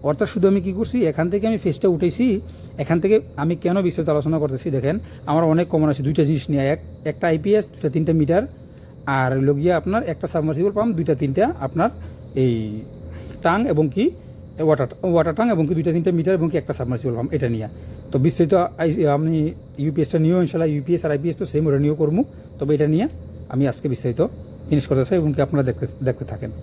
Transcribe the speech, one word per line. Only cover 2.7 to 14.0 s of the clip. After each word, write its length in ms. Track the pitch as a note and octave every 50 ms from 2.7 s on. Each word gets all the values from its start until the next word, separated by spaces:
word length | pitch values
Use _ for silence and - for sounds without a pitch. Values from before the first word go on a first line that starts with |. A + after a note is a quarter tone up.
| - - C#3+
এখান 140 | C3 E3 E3+ D#3+
থেকে 120 | G3 G#3+ A3 - - - - D3
আমি 100 | D#3+ F3 - -
কেন 120 | F3 F3+ G3 F#3
বিস্তারিত 240 | F3 - - D#3 D#3+ D3+
আলোচনা 220 | D3+ C#3 D3+ E3 D#3+ D3+
করতেছি 240 | C#3+ C3 B2+ - E3+ C#3
দেখেন, 200 | C3 A#2+ C#3 E3+ A3+ - - - - - -
আমার 120 | D3 D#3+ E3+ D#3+ D#3
অনেক 140 | E3+ F3 E3+ -
কমন 140 | D#3+ D#3 D3+ C#3
আছে 100 | C3+ C#3
দুইটা 160 | C#3+ D3+ E3+ D#3 C#3+
জিনিস 140 | D#3+ C3+ - -
নিয়ে, 120 | D3 C#3 C3+ C#3 D#3
এক-, 120 | - - - - - - D3+
একটা 140 | C#3 - - E3+
আইপিএস, 340 | D#3+ D#3+ D#3 G3+ G#3 G#3+ - - -
দুইটা 160 | - - D3+ C3
তিনটা 180 | D#3+ D#3+ E3 E3 D#3+
মিটার, 240 | D3+ C3+ E3 G3 B3+ D4 - - - - - - - - - - - C#3+ C#3
আর 120 | C3+ C3 B2+ C3
হইল 120 | C3+ C3+ C#3 D3 C#3+
গিয়া 140 | D#3 F3+ F3+ D#3+
আপনার 200 | - F3+ G3+ A#3 - F3 D#3
একটা 140 | - - - -
সাবমার্সিবল 380 | E3 D3+ D#3 C#3+ D3 F3+ G3+ G3+
পাম্প, 140 | G#3 G#3+ A#3 G3+
দুইটা 160 | E3 D#3+ D3+ D3+ B2
তিনটা 220 | - C3+ C3+ E3+ G#3+ C#4 - - C#3
আপনার 240 | C3+ - E3 F#3 A#3+ - - - - - - - - - C3+ C3
এই 100 | B2 A#2 A2+ A2 G#2 G#2+ G#2+ G#2+ - - - - - - - - - - - -
টাং 140 | E3+ E3+ G3+ A#3+ C#4+ E3+
এবং 120 | D3 D#3+ D#3 -
কি 80 | F#3+